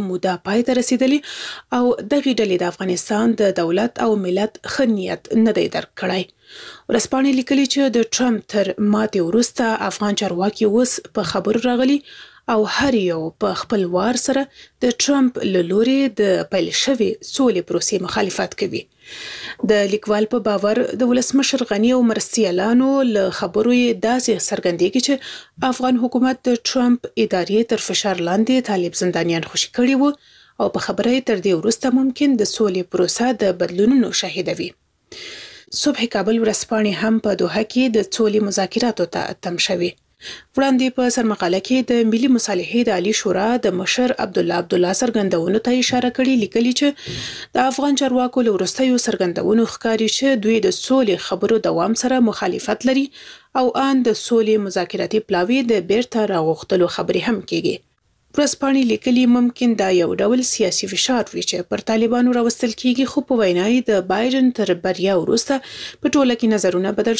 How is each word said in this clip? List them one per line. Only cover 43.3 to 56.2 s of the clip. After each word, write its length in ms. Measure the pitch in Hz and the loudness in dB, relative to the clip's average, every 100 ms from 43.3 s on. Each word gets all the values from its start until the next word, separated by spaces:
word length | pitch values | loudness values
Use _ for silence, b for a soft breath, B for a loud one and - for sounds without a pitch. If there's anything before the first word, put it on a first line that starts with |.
| 180 214 247 | 0 0 0
د 100 | 208 185 | 0 -2
مشر 360 | 190 - 247 - 214 | -2 0 0 -2 -4
عبدالله 340 | 185 170 175 | -2 -2 -2
عبدالله 280 | 175 185 175 190 | -2 0 0 0
څرګندونو 640 | 247 226 196 180 170 214 240 | 0 0 0 0 0 0 0
ته 140 | 254 | 0
اشاره 320 | 240 254 247 247 | 0 0 0 0
کړې، 160 | 254 262 | 2 2
لیکلي 300 | 202 226 240 247 | 2 0 0 2
چې 80 | 285 285 B B B B B - | 0 0 B B B B B 0
د 140 | 262 | 0
افغان 260 | 262 285 269 | 0 0 2
چارواکو 420 | 269 254 247 254 233 | 2 2 0 0 2
له 60 | 190 | 0
وروستیو 420 | 180 - 262 247 233 | 0 0 2 2 0
څرګندونو 600 | 196 185 170 180 220 220 | -2 -2 -2 2 2 2
ښکاري 380 | - 226 226 220 - | -2 -2 0 0 0
چې 260 | 269 262 | 0 2
دوی 160 | 208 226 202 | 2 2 2
د 80 | - | 0
سولې 480 | - 262 240 180 - | 0 2 2 0 -2
خبرو 280 | 175 196 220 180 | -2 0 2 2
دوام 320 | 165 185 226 | 0 0 0
سره 220 | 247 254 233 | 0 2 2
مخالفت 580 | 208 196 170 - 214 240 | 2 -4 -4 -4 -2 0
لري 180 | 262 277 B B B B 269 | 0 -2 B B B B -2
او 40 | 254 - 269 | 0 0 0
آن 180 | 269 240 | 2 2
د 100 | 214 | 0
سولې 460 | - 233 214 214 196 | 0 2 2 0 0
مذاکراتي 540 | 185 175 190 180 214 - | -4 -4 -4 -2 -2 0
پلاوي 340 | 185 180 254 240 | -2 0 0 2
د 100 | 214 175 | 0 2
بیرته 400 | 208 247 226 | 0 0 -2